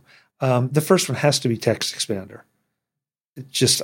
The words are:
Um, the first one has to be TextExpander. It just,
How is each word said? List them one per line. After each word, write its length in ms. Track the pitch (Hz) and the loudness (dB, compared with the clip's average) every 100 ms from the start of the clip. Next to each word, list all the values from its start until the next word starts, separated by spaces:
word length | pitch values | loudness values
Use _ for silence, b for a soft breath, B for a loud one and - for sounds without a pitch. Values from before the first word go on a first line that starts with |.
| _ b b - | _ b b -4
Um, 280 | 131 123 127 | 0 2 2
the 100 | 147 | 0
first 280 | - 185 - | 4 2 2
one 80 | 127 | 0
has 220 | 147 139 | 0 2
to 100 | 127 | 0
be 80 | 110 | 0
TextExpander. 840 | 117 104 - - - 101 101 - _ _ _ _ _ _ _ _ _ - | 0 0 -4 -6 -6 -6 -8 -18 _ _ _ _ _ _ _ _ _ -20
It 140 | 131 | -8
just, 320 | - 123 - | 0 2 0